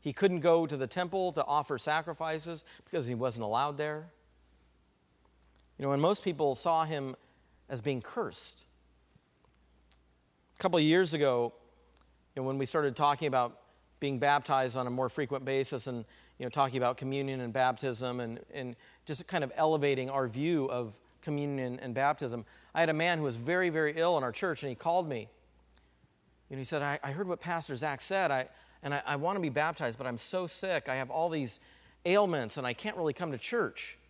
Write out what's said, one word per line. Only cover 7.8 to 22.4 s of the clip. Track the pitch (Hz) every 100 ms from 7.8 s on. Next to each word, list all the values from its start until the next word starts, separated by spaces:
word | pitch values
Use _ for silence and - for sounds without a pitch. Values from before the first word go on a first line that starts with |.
being | 131 131
cursed. | - - 170 - - - - _ _ _ _ _ _ _ _ _ _ _ _ - _ _ _ _ _ -
A |
couple | 190 175
of |
years | 151 170 180
ago, | 151 143 123 120 - - _ _ _ _ _ _ -
you |
know, | 131
when | 135
we | 135
started | 160 147 123
talking | 147 143 156
about | 131 120 - _ _ _ _
being | 143 135
baptized | 143 143 135 139 131 123
on | 123
a |
more | 123 131
frequent | - 143 139 123
basis | 135 135 135 123
and, | 120 110 - - _
you | 127
know, |
talking | 143 135 127
about | 123 127
communion | 135 139 135 135
and | 120
baptism | 113 127 123 139 113 123 123
and, | 117 117 -
and | - 127 120 - - -
just | 147 170
kind | 180
of | 139 -
elevating | 156 156 143 131 127
our | 135 131
view | 113 156 165 131
of | 123 117 101 _ _
communion | - 147 143 139 127 123
and | 127
baptism, | 120 139 151 135 120